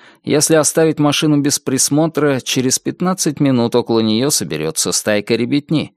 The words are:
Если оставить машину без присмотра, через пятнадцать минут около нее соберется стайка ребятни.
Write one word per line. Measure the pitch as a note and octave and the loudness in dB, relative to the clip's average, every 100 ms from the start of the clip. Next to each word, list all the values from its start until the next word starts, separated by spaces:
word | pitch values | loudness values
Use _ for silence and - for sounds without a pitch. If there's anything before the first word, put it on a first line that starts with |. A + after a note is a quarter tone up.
| - - | -20 -14
Если | - C3+ D3+ D#3+ | -2 0 2 2
оставить | C#3 - D#3+ D3 | 2 2 0 2
машину | D3 C#3+ D#3+ D3 | 0 0 0 2
без | C#3+ - | 0 -2
присмотра, | - C3 - C#3+ D#3+ D3 D3 C3 | -2 -2 0 0 0 0 0 0
через | - - B2+ - | -2 -2 0 -2
пятнадцать | - - F3 F#3 - C#3 | -4 -4 -4 -2 -4 0
минут | C#3+ B2+ A#2 A#2+ | 2 2 2 0
около | A2+ A2+ | 0 0
нее | A2+ A2 C3+ | 2 0 0
соберется | - E2+ D#2 D#2 - F#2+ | -2 -4 -4 -4 -4 -4
стайка | - - G#2 G2+ A#2 | -4 -2 -2 0 -2
ребятни. | A#2+ C#3+ C#3+ D#3 - | 0 -2 -2 -2 -4